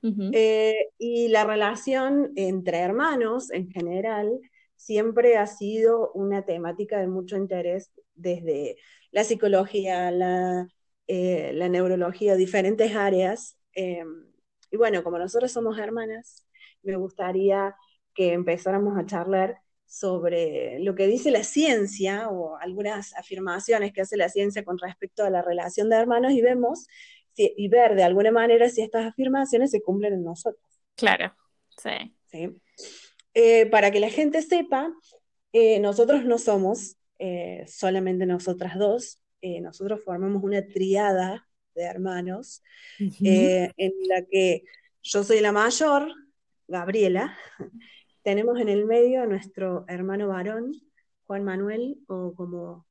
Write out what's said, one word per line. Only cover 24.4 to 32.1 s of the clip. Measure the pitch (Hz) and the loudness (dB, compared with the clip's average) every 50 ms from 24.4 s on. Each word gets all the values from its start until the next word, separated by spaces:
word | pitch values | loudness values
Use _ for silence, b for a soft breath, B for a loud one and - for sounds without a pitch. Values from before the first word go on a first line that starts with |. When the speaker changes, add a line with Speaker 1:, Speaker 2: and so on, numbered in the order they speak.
| 202 202 202 208 208 | -2 -2 -4 -6 -8
Speaker 2:
con | 175 180 | -8 -8
respecto | 180 180 185 180 _ 202 185 _ - 214 | -8 -8 -12 -12 _ -14 -12 _ -4 -2
a | 196 | 0
la | 190 175 | 0 -2
relación | 175 175 175 175 170 175 175 - 208 214 | -2 -2 -4 -4 -4 -4 -2 -2 0 2
de | 226 | 4
hermanos | 220 226 240 240 233 247 262 | 2 4 2 2 2 4 4
y | 277 247 | 4 4
vemos | 226 247 254 254 240 240 247 247 - B B B B B B B B B _ | 4 4 4 4 0 0 -2 -4 -12 B B B B B B B B B _
si, | - 214 - - | 0 0 0 2
y | - 202 | -2 0
ver | 196 208 240 240 220 208 | 4 6 6 6 6 6
de | 190 185 | 6 4
alguna | 175 185 196 208 220 | 4 4 4 4 4
manera | 226 233 226 233 233 233 233 247 | 4 4 6 6 6 6 6 4
si | 240 226 | 2 -2
estas | 220 220 - 226 226 | -4 -2 -2 -4 -4
afirmaciones | 226 220 - 262 262 262 269 269 269 247 233 254 277 | -4 -4 -2 -2 0 2 0 0 2 2 2 2 2
se | 247 208 | 0 -2
cumplen | 214 - 185 202 208 208 196 | -2 0 -2 0 0 -2 -2
en | 185 170 | -2 -4
nosotros. | 165 170 - - 233 214 _ _ _ _ _ _ _ _ | -6 -8 -6 -8 -8 -8 _ _ _ _ _ _ _ _
Speaker 1:
Claro, | - 233 208 196 - 175 185 _ _ _ _ _ _ _ _ _ | 0 2 2 2 2 0 -6 _ _ _ _ _ _ _ _ _
sí. | - - 214 214 - - - | -12 -8 -8 -8 -8 -10 -14